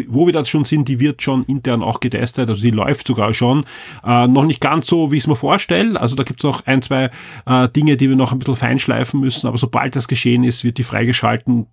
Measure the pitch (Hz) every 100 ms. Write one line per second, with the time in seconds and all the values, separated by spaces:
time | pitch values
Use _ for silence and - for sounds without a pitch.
0 | 127 123 175 165 139 156 135 156 131 123
1 | 147 143 - 131 123 135 131 117 107 -
2 | 123 - 120 - 117 101 117 107 117 139
3 | - 113 104 113 123 143 131 - - -
4 | 113 120 123 135 151 - 131 160 - 170
5 | 151 147 131 113 143 190 - 175 226 196
6 | 117 135 139 - 147 123 - 131 - 135
7 | 127 - - - - 127 127 151 151 135
8 | 135 131 123 127 131 123 120 131 - 113
9 | 127 139 131 - 120 117 120 - 135 127
10 | - 123 123 123 123 117 120 117 120 107
11 | 117 123 113 117 - 120 113